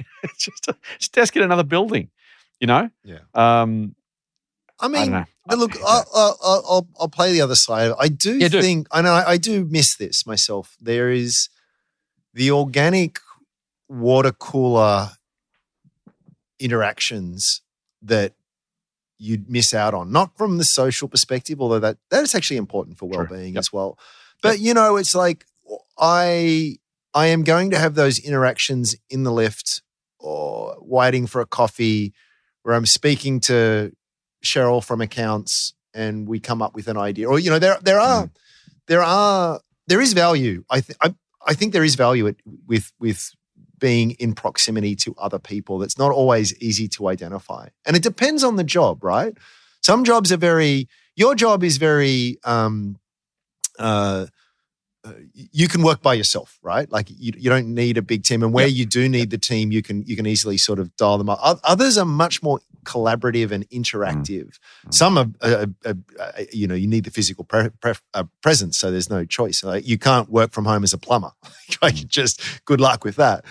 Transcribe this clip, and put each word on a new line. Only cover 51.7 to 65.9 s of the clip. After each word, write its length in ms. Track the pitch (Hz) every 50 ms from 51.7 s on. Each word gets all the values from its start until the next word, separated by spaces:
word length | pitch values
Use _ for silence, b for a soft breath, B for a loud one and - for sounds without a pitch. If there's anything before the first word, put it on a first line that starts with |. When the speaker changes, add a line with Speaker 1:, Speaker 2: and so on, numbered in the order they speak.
| 151 131
Speaker 2:
very, 600 | 160 156 151 147 143 139 131 127 123 120 123 - -
um, 540 | 123 120 113 113 110 107 107 101 101 101 - _ _ _ _ _ _ _ _ _ _ _ _ - - _ -
uh, 460 | 113 110 107 104 101 101 98 95 95 87 _ _ _ _ _ _ _ _ _ _ _ _ _ _ -
uh, 80 | 110 - 110 120 - _
y-, 120 | - 139 -
you 160 | - 151 170 175
can 160 | - 170 165
work 180 | 160 151 -
by 140 | - 139 127
yourself, 420 | 113 101 - - - - - - _ -
right? 280 | 87 87 120 - -
Like, 160 | - 107 110 -
you, 200 | - - 127 117 - -
you 120 | 120 123
don't 220 | 127 131 120 113 117
need 240 | 120 120 120 117 113
a 40 |
big 220 | 98 - 117 104 95
team. 180 | - 123 117 120
And 80 | 113
where 160 | 113 127 131 139
Speaker 1:
Yep. 80 | 135
Speaker 2:
you 100 | 127 123 110
do 200 | - 120 127 131
need 220 | 131 123 117 104
the 80 | 113 104
team, 340 | - - 123 110 107 107
you 120 | 107 110 104
can, 200 | - 104 101 104
you 100 | - 113
can 100 | 107 107
easily 320 | 107 110 101 - 107 98 101
sort 220 | - - 104 95
of 140 | 95 87 - -
dial 220 | 110 104 104 101
them 100 | 101 104
up. 100 | 101 - -
O-, 160 | 151 175 160 -
others 340 | 151 175 185 262 269 233 208
are 60 | 185
much 360 | 170 147 147 165 175 - -
more 180 | - 151 139 - _ _ _ _ -
collaborative 680 | - - 123 113 113 113 120 117 123 117 120 113 101
and 180 | 104 98 101 -
interactive. 800 | 123 123 117 - - 104 101 95 78 76 71 - 101 90 73 -
Speaker 1:
Mm. 400 | - _ _ - - _ - -
Mm. 60 | -
Speaker 2:
Some 240 | - 160 185 196 151
are, 80 | 127 113 110 -
uh, 240 | - 117 120 104 104 104 92 _ -
uh, 80 | 117